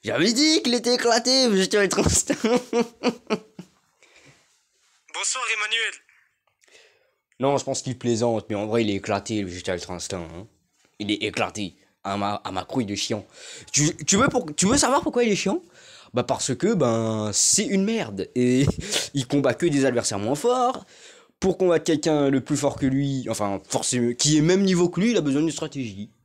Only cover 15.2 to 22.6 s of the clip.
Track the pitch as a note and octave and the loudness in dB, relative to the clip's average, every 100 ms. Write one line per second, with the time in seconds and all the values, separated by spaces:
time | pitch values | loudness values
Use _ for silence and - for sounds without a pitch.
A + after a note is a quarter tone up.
15.2 | A#3+ F#3+ F#3+ D#4+ - - - - - A#2+ | 2 2 0 -4 -6 -20 -20 -20 -6 -4
16.2 | - A#2+ - B2+ F#3+ G#3+ B2+ A2+ A2+ A2 | -2 -2 -2 0 0 2 2 2 0 -2
17.2 | G#2+ G2 - - A3 G3 G3 A3+ C3 G2 | -2 0 2 2 2 0 0 -2 -4 -6
18.2 | - B2 B2 B2+ C#3+ - - - - C#3 | -4 0 2 4 2 0 -6 -6 -4 -6
19.2 | B2 C#3+ C3+ A#2 F3 C#3+ C3+ A#2+ - G2 | 0 0 0 0 0 2 2 2 -2 -2
20.2 | G#2+ D3 A#3 B3 B3 B3+ - - - - | -2 0 0 2 0 -2 -14 -20 -20 -20
21.2 | _ _ F#3+ F#3 F#3 E3 D#3+ D#3 E3 D3+ | _ _ -2 2 4 4 2 0 2 2
22.2 | C#3 C3+ A#2+ D3 | 4 2 0 0